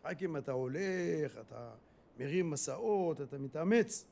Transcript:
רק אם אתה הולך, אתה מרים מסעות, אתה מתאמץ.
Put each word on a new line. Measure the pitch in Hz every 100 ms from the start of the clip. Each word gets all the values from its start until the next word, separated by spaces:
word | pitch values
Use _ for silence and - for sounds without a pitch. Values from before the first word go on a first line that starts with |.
רק | 156 170
אם | 180 151
אתה | 135
הולך, | 127 127 143 190 185 175 160 143 110
אתה | 113 117 120 113 - - - -
מרים | 131 180 170
מסעות, | 143 - 139 220 202 175 143
אתה | 139 139
מתאמץ. | 135 151 175 233 220 - -